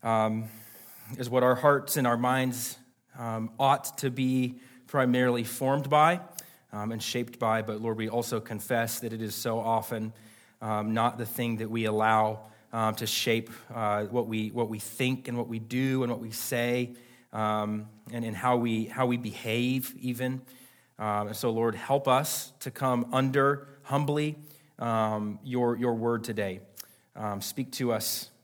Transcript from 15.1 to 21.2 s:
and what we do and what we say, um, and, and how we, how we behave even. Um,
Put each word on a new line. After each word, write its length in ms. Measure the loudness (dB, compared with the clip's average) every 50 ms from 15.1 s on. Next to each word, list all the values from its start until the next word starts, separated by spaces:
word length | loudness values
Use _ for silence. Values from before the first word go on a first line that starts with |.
| 0 -2 -4 -6
and 100 | -4 -4
what 80 | -4
we 140 | -4 -6 -8
do 420 | -6 -2 -2 0 2 2 2 2
and 80 | 0 0
what 100 | -2 -4
we 120 | -6 -10
say, 640 | -8 -8 -4 -2 0 0 2 2 2 2 0 -2 -6 -16 -20 -20 -20 -20 _ _
um, 540 | -4 -2 0 0 2 0 0 -2 -2 -4 -6 -10 -16 -20 -16 -10
and, 120 | -6 -6 -4
and 120 | -4 -4
how 200 | 0 2 4 4
we, 300 | 4 4 2 2 0 -2
how 200 | -2 0 0 2
we 100 | 2 2
behave 760 | 0 -2 -6 -10 -6 -4 -2 0 2 2 2 0 0 -2 -6 -10 -6
even. 420 | -6 -6 -4 -2 -2 -4 -4 -6 -8 -14 -20 -20 -20 -20 -20 _ _ _ _ -6
Um, 300 | -2 0 0 0